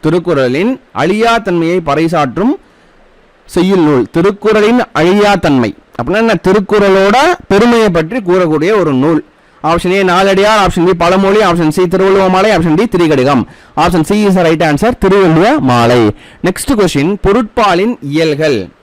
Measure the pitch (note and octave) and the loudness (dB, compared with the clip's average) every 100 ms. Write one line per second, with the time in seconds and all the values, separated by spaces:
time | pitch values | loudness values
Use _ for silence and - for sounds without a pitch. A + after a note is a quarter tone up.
0 | D#3 E3+ E3+ D3 C3 C3 G#3 C4 _ - | 0 -2 0 -2 0 0 -2 -4 _ -6
1 | D3+ G#3+ A3+ A#3 A3+ F3 E3 F3+ D#3+ C#3+ | -4 -2 0 0 -2 -2 -2 -2 -2 -2
2 | E3 E3 C#3+ A#2+ A3 F#4 _ _ _ _ | 0 0 -2 -2 -2 -2 _ _ _ _
3 | _ _ _ _ - - F#3 G3 D3+ C#3 | _ _ _ _ -8 -2 0 2 2 0
4 | A2+ E3 F#3 G3+ G#3+ G#3+ G#3 B3 - - | 0 0 0 0 -2 0 2 0 -2 -2
5 | E3 G3 G#3 G3 E3 C#3 A2+ - _ - | 0 2 2 0 0 0 -2 -6 _ -10
6 | B2 G3 A3+ G3 F#3 G3+ F#3+ G#3 G3 F#3+ | -4 -2 0 0 0 0 0 0 2 2
7 | G3 A#3 D#4 F4 - G3 A#3+ A#3 G#3+ E3+ | 2 2 0 -2 -2 0 2 2 0 0
8 | D#3+ B3 F#3 F#3 F3 D#3 E3 G#3+ E3+ C3 | -4 -6 -2 0 0 0 0 0 0 0
9 | C#3+ D#3 - _ _ _ D3+ E3+ F3 F#3+ | 0 -2 -4 _ _ _ -4 -2 -2 -2
10 | F#3 F3 G3 F#3+ G#3 A3 F#3+ F3 E3+ F3 | 0 0 0 2 2 2 0 0 0 0
11 | F3 F#3 G3 G#3 G3+ E3+ D#3 D#3 F3+ F#3 | 0 0 2 2 2 0 0 0 -2 0
12 | F#3+ G3 F#3+ F#3 G3+ F#3+ E3 D#3 A3+ F3+ | 2 2 2 2 2 0 0 0 0 0
13 | E3 C#3+ B2+ C#3 G#2 - - - E3+ F3 | 0 2 2 0 -2 -10 -12 -2 0 0
14 | D#3 G#3 G#3 F#3 E3 D#3+ E3 C#3+ A3+ B3 | 0 0 2 2 0 0 0 0 -2 0
15 | F#3+ G3 F3+ D#3+ G3+ D4+ C#3 A#2+ A#2+ B2 | 0 2 2 2 2 0 0 2 2 2
16 | A2 - - - F3 F3+ - B3 F#3 - | 0 -2 -14 -6 -6 -4 -4 0 0 0
17 | D3+ G3+ F#3+ G#3+ G#3+ - G#3 F3 G#3+ B3 | -2 -2 0 0 -2 -2 0 0 -2 -4
18 | C#3+ D3 D#3+ C#3+ D#3 A#2+ F2 _ | -6 -2 -2 0 0 -2 -4 _